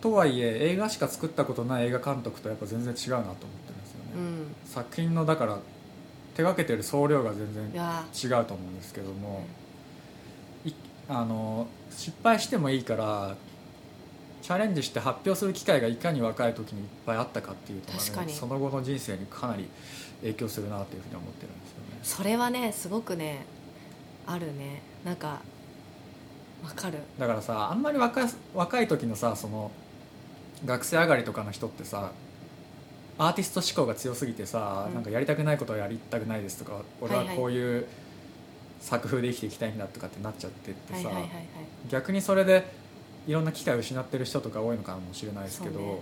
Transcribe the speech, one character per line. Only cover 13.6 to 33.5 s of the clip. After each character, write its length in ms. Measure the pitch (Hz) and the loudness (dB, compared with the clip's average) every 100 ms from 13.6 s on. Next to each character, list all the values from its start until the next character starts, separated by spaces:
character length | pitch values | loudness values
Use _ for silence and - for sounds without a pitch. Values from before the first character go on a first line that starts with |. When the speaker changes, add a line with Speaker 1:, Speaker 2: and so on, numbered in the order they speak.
| - - - - - - - - | -18 -18 -18 -18 -18 -18 -18 -14
Speaker 1:
チ 80 | - | 0
ャ 80 | 180 | 2
レ 100 | 214 | 4
ン 80 | 165 | 4
ジ 80 | |
し 60 | 127 | 2
て 100 | - | 2
発 200 | 127 123 - | 2 2 4
表 100 | 185 | 4
す 100 | 196 | 4
る 80 | |
機 120 | 190 - | 0 6
会 140 | 156 | 8
が 80 | 117 | 8
い 80 | 117 | 4
か 160 | 170 | 2
に 80 | 151 | 4
若 300 | 113 110 120 | 4 4 2
い 40 | |
時 200 | 113 110 | 2 -4
に 80 | 104 | -6
い 20 | |
っ 40 | 104 - - | -8 -8 -2
ぱ 80 | |
い 40 | 113 | 0
あ 60 | |
っ 60 | - | 2
た 100 | 113 | -2
か 120 | 101 | -4
っ 20 | 95 | -10
て 160 | - | -8
い 60 | 101 | -8
う 20 | |
の 60 | - | -6
が 80 | |
ね、 60 | - | -4
Speaker 2:
確 120 | - | -2
か 140 | - 170 | -2 -2
に。 80 | |
Speaker 1:
そ 120 | 151 - | -2 -2
の 140 | 135 | 0
後 100 | 139 | 2
の 140 | 135 | 2
人 160 | 127 135 | 0 -2
生 160 | - 95 | -2 -4
に 100 | 95 | -4
か 200 | - 123 | -4 -2
な 80 | 104 | -2
り 140 | 90 - - - - - | -4 -10 -14 -12 -12 -6
影 140 | 113 | -4
響 160 | 107 113 | -2 -2
す 100 | 110 | -4
る 80 | 104 | -4
な 140 | 104 | -4
っ 40 | 98 | -6
て 120 | 95 | -8
い 20 | |
う 20 | |
ふ 20 | 95 | -10
う 40 | |
に 40 | 90 | -10
思 140 | 85 | -10
っ 20 | |
て 120 | - | -12
る 40 | - | -12
ん 120 | - | -12
で 40 | - | -14
す 40 | |
よ 60 | - | -14
ね。 220 | - - | -14 -8
Speaker 2:
そ 200 | - - 196 | -4 0 2
れ 100 | 226 | 4
は 140 | 240 | 4
ね、 240 | 247 240 | 4 0
す 160 | - 175 | -2 -2
ご 100 | 208 | -2
く 160 | 226 175 | 0 -2
ね、 300 | 156 143 131 - - - - - - - - | -2 -4 -8 -14 -16 -16 -18 -18 -18 -16 -6
あ 100 | 175 | -4
る 100 | 165 | -4
ね。 340 | 143 139 143 - - 175 | -6 -8 -10 -12 -10 -6
な 80 | |
ん 20 | 175 | -4
か、 240 | 151 143 - - - - - - - - - - - - | -4 -6 -8 -16 -16 -16 -18 -16 -16 -16 -16 -18 -18 -14
わ 100 | 156 - | -10 -6
か 140 | 190 | -6
る。 80 | 156 147 - | -6 -8 0
Speaker 1:
だ 80 | 127 | 2
か 100 | 110 | 2
ら 60 | |
さ、 300 | 107 113 104 | 2 2 2
あ 20 | |
ん 80 | 190 | 2
ま 80 | 294 | 2
り 40 | 285 | 4
若 280 | 240 233 240 | 4 4 2
い、 40 | - - | 0 -6
若 280 | 185 175 247 | 0 2 4
い 60 | 226 | 4
時 160 | 147 120 | 4 2
の 100 | 104 | 2
さ、 220 | 120 104 | 2 2
そ 100 | 110 | -4
の、 240 | 107 104 - - - - - - - - - - | -4 -6 -8 -18 -18 -18 -18 -18 -16 -16 -8 0
学 200 | 123 - | 0 4
生 100 | 165 | 6
上 120 | 165 | 8
が 100 | 135 | 8
り 80 | 117 | 6
と 80 | |
か 100 | 113 | -2
の 80 | 107 | -4
人 160 | 101 113 | -4 -6
っ 20 | |
て 140 | - | -6
さ、 300 | 98 101 98 - - - - - - - - - - - | -6 -4 -4 -6 -16 -16 -16 -16 -18 -16 -16 -18 -18 4
ア 100 | 156 | 6
ー 60 | |
テ 80 | 175 | 6
ィ 40 | |
ス 40 | |
ト 100 | - | 2